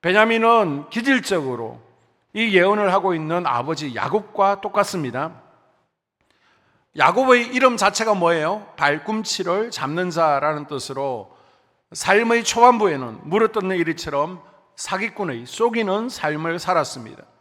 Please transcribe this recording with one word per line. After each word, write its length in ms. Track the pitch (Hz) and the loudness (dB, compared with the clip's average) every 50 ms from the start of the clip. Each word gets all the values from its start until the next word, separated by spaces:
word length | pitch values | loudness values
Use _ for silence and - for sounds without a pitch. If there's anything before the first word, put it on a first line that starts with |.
| - | 0
베냐민은 840 | 170 185 208 220 226 226 226 226 233 233 226 208 165 139 143 147 - | 2 4 4 4 4 2 2 4 4 4 4 2 0 -2 -6 -8 -8
기질적으로 880 | - 226 233 269 269 247 180 - 196 170 143 131 123 113 117 110 120 117 - _ _ _ _ _ _ _ _ _ _ | -8 -4 0 2 0 0 0 0 -2 -2 -2 -4 -6 -6 -8 -10 -12 -16 -20 _ _ _ _ _ _ _ _ _ _
이 200 | 214 226 226 196 | -4 -2 4 4
예언을 380 | 180 175 196 208 214 208 190 | 4 6 6 4 2 2 2
하고 220 | 180 196 170 190 180 | 2 2 2 0 -2
있는 320 | 160 156 156 165 180 180 | -2 -4 -4 -4 -2 -2
아버지 480 | 139 127 117 123 147 160 143 156 143 117 | -2 -2 -2 -2 -4 -6 -6 -6 -8 -6
야곱과 680 | 107 95 127 156 214 202 - - - 196 196 202 196 | -6 -4 -2 -2 -4 -4 -4 -2 0 2 2 2 0
똑같습니다. 720 | - 202 196 208 202 196 - 180 147 123 110 127 147 160 170 - _ _ _ _ _ _ _ _ _ _ _ _ _ _ _ _ _ _ _ _ _ _ _ _ _ _ _ _ _ _ _ 151 | -6 -4 0 0 0 0 -2 -6 -6 -4 -6 -6 -8 -8 -10 -16 _ _ _ _ _ _ _ _ _ _ _ _ _ _ _ _ _ _ _ _ _ _ _ _ _ _ _ _ _ _ _ 4
야곱의 560 | 139 147 180 233 262 262 247 240 233 233 262 | 4 4 4 4 6 6 6 4 4 0 0
이름 240 | 262 262 254 240 220 | 2 4 4 4 4
자체가 340 | 196 202 202 - 226 220 | 0 0 0 0 0 0
뭐예요? 540 | 208 190 170 165 170 160 151 160 196 214 202 - - | 0 2 2 2 2 2 0 -2 -2 -4 -8 -16 -6
발꿈치를 960 | - 151 143 147 156 - - 220 220 214 - - - 180 170 175 202 220 240 | -2 0 0 0 0 -4 -6 -6 -6 -4 -6 -6 -6 -4 -2 -2 -2 -2 -4
잡는 400 | - - 151 135 151 170 180 180 | -6 -8 -6 -6 -4 -4 -4 -4
자라는 560 | 156 170 165 156 143 135 143 151 156 147 147 | 0 0 2 2 2 2 0 -2 -2 -4 -8
뜻으로 680 | 143 147 131 - - 135 135 139 139 127 113 98 - _ _ _ _ _ _ _ _ _ _ _ _ | -8 -10 -10 -8 -8 -8 -6 -6 -6 -6 -8 -12 -16 _ _ _ _ _ _ _ _ _ _ _ _
삶의 520 | - - - - 196 208 233 226 233 233 220 | -12 -8 0 2 2 4 4 2 0 0 0
초반부에는 760 | - - 233 233 247 240 226 214 190 156 135 131 117 110 - | -2 4 6 8 8 8 6 2 0 0 -2 -6 -10 -12 -14
물어뜯는 540 | - 147 170 214 226 220 220 220 185 185 190 | -8 -2 0 2 2 2 0 -2 -2 -2 -2
이리처럼 680 | 180 170 160 160 160 - 160 143 143 147 165 185 170 - - _ _ _ _ _ | -2 -2 -2 -4 -6 -8 -4 -2 -2 -2 -4 -6 -16 -20 -20 _ _ _ _ _
사기꾼의 720 | - - - 196 185 214 226 - - 202 165 127 117 120 | -14 -8 -8 -6 -6 -6 -6 -6 -6 -6 -6 -6 -8 -10
속이는 640 | 123 - - 226 240 220 233 220 196 190 208 226 254 | -14 -4 -2 0 0 0 0 -2 0 -2 -2 -4 -6
삶을 480 | - - - 151 151 151 160 165 165 175 | -8 -6 -4 -4 -4 -4 -4 -6 -6 -4
살았습니다. 640 | - 185 185 165 143 - - 135 117 107 107 - - _ _ _ | -2 0 0 0 0 -2 -8 -14 -16 -18 -20 -20 -20 _ _ _